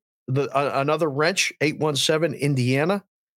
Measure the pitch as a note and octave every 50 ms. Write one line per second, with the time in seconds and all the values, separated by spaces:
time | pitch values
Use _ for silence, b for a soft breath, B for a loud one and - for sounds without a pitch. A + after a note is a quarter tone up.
0 | _ _ _ _ - - C3 C#3 C#3 - - C#3 C#3+ B2+ - C#3+ C3+ D3 D#3 D#3
1 | E3+ D#3 C3 C#3+ D3+ E3+ G3 F#3 - - - - C#3+ D#3 - G#2+ D3+ D#3 C#3+ C3
2 | - - D#3 D#3 E3 D#3 - - C#3+ C#3+ C#3+ C3 B2 B2 C3 C#3 D3+ F3 G3+ G3
3 | - _ _ _ _ _ _